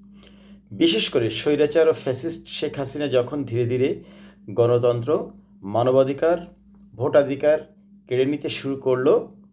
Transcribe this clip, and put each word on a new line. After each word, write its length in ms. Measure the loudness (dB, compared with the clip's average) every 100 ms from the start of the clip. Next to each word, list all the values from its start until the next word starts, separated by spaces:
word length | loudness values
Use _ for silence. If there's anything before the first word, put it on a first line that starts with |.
| -20 -20 -20 -20 -20 -20 -10
বিশেষ 380 | 0 0 2 0
করে 220 | 0 0
স্বৈরাচার 580 | -2 0 2 2 4 4
ও 40 |
ফ্যাসিস্ট 560 | 2 -2 -4 -6 -8 -10
শেখ 300 | -8 -6 -6
হাসিনা 300 | -8 -6 -2
যখন 360 | 0 0 -4
ধীরে 220 | -4 -2 -2
ধীরে 380 | 0 -2 -4 -12 -20 -20 -20 -6
গণতন্ত্র, 800 | 0 2 4 2 0 0 -2 -4 -16 -20 -16
মানবাধিকার, 960 | -6 0 2 4 2 2 0 0 -4 -20 _ -20 -16
ভোটাধিকার 840 | -6 2 2 2 0 2 0 -2 _ _ -18 -4
কেড়ে 160 | -2
নিতে 240 | 0 -2 -6
শুরু 280 | -8 -8 -4
করলো, 600 | -2 2 4 2 0 -16 -20